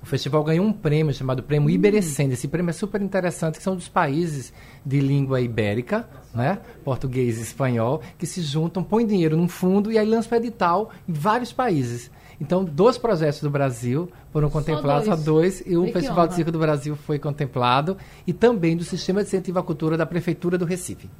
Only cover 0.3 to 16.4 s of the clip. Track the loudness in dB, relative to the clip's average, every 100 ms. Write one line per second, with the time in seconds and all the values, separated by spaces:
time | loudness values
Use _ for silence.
0.3 | 0 2 2 2 0 0 2 2 0 -2
1.3 | -4 0 2 4 4 4 4 0 0 0
2.3 | 0 -4 -2 -2 -4 -4 -4 -2 -2 -2
3.3 | -2 -4 -4 -4 -4 -2 -2 0 0 -2
4.3 | -4 -10 -18 -20 -14 -2 0 2 2 2
5.3 | 0 0 0 0 -2 -2 -4 -4 -18 -8
6.3 | -2 0 -2 -8 -10 -6 -4 -2 0 0
7.3 | 0 -8 -2 0 0 0 -2 -6 -10 -8
8.3 | -6 -4 -2 -2 -4 0 0 2 2 4
9.3 | 2 0 2 2 2 2 2 2 0 2
10.3 | -2 -2 0 2 2 -2 -8 -6 -2 0
11.3 | 0 -2 -2 0 0 0 -6 -12 -20 -20
12.3 | -12 -2 0 0 4 4 4 0 2 2
13.3 | 0 -2 0 0 0 -2 -2 -2 -10 -6
14.3 | 0 2 0 0 0 2 2 2 0 4
15.3 | 4 4 0 0 2 2 0 0 2 2
16.3 | 2